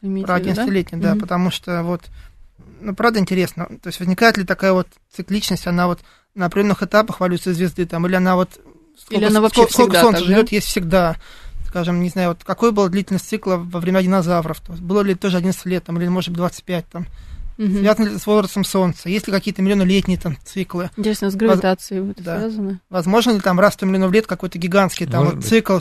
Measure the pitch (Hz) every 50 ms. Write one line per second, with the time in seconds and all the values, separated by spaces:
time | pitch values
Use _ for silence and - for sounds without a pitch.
0 | - 196 190 190 190 185 180 180 180 196 180 214 240 262 196 190 175 - 175 170
1 | 175 202 202 208 214 185 180 175 180 185 - - - - 175 170 170 170 175 170
2 | - - - - - - _ - - - _ _ - - - - 202 214 190 -
3 | 226 240 226 208 185 - 185 185 180 - - 165 175 - - - _ 175 - -
4 | 185 175 185 - 233 226 220 208 185 - 190 - 196 190 185 185 175 - _ _
5 | _ _ _ - 180 - 190 214 - - 185 - - 185 175 175 180 175 175 -
6 | - _ _ _ _ _ _ 202 180 170 - 196 202 208 185 - 208 180 - 208
7 | 214 220 180 - 185 180 180 175 - 190 180 160 185 175 - - 175 165 - 165
8 | 170 180 190 185 185 185 185 180 185 180 - - - - _ _ _ _ _ _
9 | - - 220 202 214 214 214 214 214 220 - 240 233 226 - - 240 202 185 170
10 | 170 233 196 170 175 180 196 214 233 233 208 208 - - - 208 180 165 180 185
11 | 175 165 160 - - - - - - - - - - - - 180 170 175 175 175
12 | 180 180 - 190 180 175 170 - - - 185 - 233 233 214 202 202 180 175 202
13 | 190 - 190 175 - - 220 214 - 196 185 170 175 175 175 175 170 180 185 190
14 | 185 180 190 190 165 170 180 170 160 160 165 - - - 175 165 180 170 190 208
15 | 202 196 185 180 - 196 180 180 170 190 185 - - 180 185 175 - - 170 170
16 | 175 175 180 185 160 175 175 170 180 185 - - _ - 180 170 165 - - -
17 | 175 - - - - - - - - - - - 214 202 185 202 196 208 214 226
18 | 220 208 208 180 - 208 208 214 208 185 - 202 185 - - 196 185 175 160 -
19 | - 175 190 208 - - 196 190 - 208 185 - 190 190 208 202 185 185 190 196
20 | 185 190 180 170 - 175 143 - - - - 196 180 - - 175 180 - - -
21 | 202 214 214 - 208 196 196 190 226 226 196 180 190 185 185 - - - 196 185
22 | 190 202 196 - 175 175 170 185 214 226 220 214 202 196 196 185 _ _ 185 185
23 | 160 185 202 233 226 247 226 202 - 196 180 180 202 202 - - 202 190 190 190
24 | 190 185 180 220 220 - 185 - - 180 - 180 170 180 180 202 190 170 - -
25 | 180 143 117 123 143 151 - 135 127 - 226 226 220 - 190 175